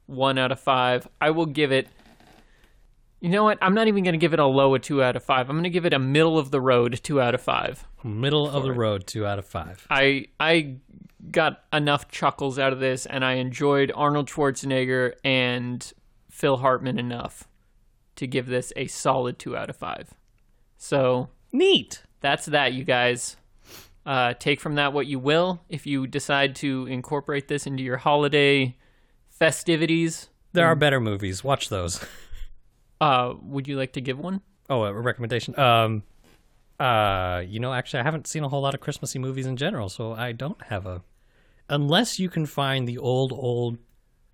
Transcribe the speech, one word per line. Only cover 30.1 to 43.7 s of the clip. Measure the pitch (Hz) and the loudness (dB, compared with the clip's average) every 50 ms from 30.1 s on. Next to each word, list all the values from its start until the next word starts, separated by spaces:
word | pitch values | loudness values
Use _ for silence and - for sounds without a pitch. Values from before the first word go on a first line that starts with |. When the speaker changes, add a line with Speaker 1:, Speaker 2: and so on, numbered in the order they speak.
| 165 - - - _ _ _ _ - | -2 -6 -12 -18 _ _ _ _ 2
Speaker 2:
There | 175 170 | 4 4
are | 165 160 | 6 6
Speaker 1:
then, | 147 | 4
Speaker 2:
better | 151 147 139 131 | 4 4 4 2
movies. | 113 107 101 98 104 92 95 - - | 0 0 -2 -2 -4 -6 -6 -4 -2
Watch | 135 139 - - - | -2 -2 -2 -2 -4
those. | 107 95 87 85 - - - - - - - - - - - - - | -4 -4 -4 -4 -6 -8 -10 -14 -16 -18 -16 -14 -10 -10 -10 -10 -12
<laughs> | - - _ _ _ _ _ _ - | -14 -20 _ _ _ _ _ _ 0
Speaker 1:
uh, | 156 147 131 123 123 123 - - | 2 4 4 4 2 0 -4 -8
would | - - 139 139 131 143 | -12 -8 -8 -8 -6 -6
you | 139 135 | -4 -4
like | 131 127 - | -4 -4 -6
to | 139 | -6
give | 123 131 127 139 | -6 -6 -6 -6
one? | 165 180 190 196 - _ _ _ _ - | -6 -6 -8 -8 -8 _ _ _ _ -4
Speaker 2:
Oh, | 135 120 107 | -2 0 0
a | 101 101 | -2 -2
recommendation. | 113 117 123 123 - 120 113 123 117 - - - - | -2 -4 -4 -4 -4 -4 -4 -4 -4 -4 -4 0 2
Um, | 139 123 117 113 113 113 110 107 - - - _ _ _ _ _ _ _ _ _ _ _ _ - | 4 6 6 6 4 4 0 -2 -6 -10 -16 _ _ _ _ _ _ _ _ _ _ _ _ -2
uh, | 147 127 117 107 107 101 98 92 92 90 90 90 87 90 | 0 2 4 4 4 2 2 0 0 -2 -2 -4 -6 -6
you | 104 113 | -6 -6
know, | 123 127 131 | -4 -4 -4
actually, | 123 - - - 131 | -4 -6 -4 -4 -4
I | 117 | -2
haven't | 151 160 151 - - | -2 -4 -4 -6 -8
seen | - 160 147 | -6 -6 -4
a | 135 | -4
whole | 143 139 | -2 -2
lot | 139 139 143 | -2 -2 -2
of | - | -4
Christmassy | - 151 143 - 143 131 - 135 | -6 -10 -8 -8 -10 -8 -8 -6
movies | 131 131 131 135 131 | -6 -6 -6 -6 -6
in | 131 127 123 | -6 -4 -4
general, | 143 185 214 135 104 92 | -4 -4 -4 -4 -6 -8
so | - - 113 113 113 | -8 -8 -8 -8 -6
I | 110 120 123 | -6 -6 -8
don't | 117 117 135 151 - - - | -6 -6 -8 -8 -8 -10 -10
have | - 107 95 92 | -8 -8 -6 -6
a. | 95 90 87 - _ _ _ _ _ _ _ _ _ _ _ _ - | -8 -10 -10 -12 _ _ _ _ _ _ _ _ _ _ _ _ -4
Unless | 143 147 147 143 160 202 240 220 - - | -2 0 2 2 2 2 2 0 -2 -4
you | 185 180 | -4 -4
can | - 165 156 | -2 -4 -4
find | 143 - 143 139 135 135 131 123 120 | -4 -4 -2 -2 0 0 0 -2 -2
the | 120 127 | -4 -4
old, | - 120 127 131 135 131 120 | -2 0 2 2 0 0 -2
old, | 135 127 123 120 120 120 117 | -4 -4 -2 -2 0 -2 -2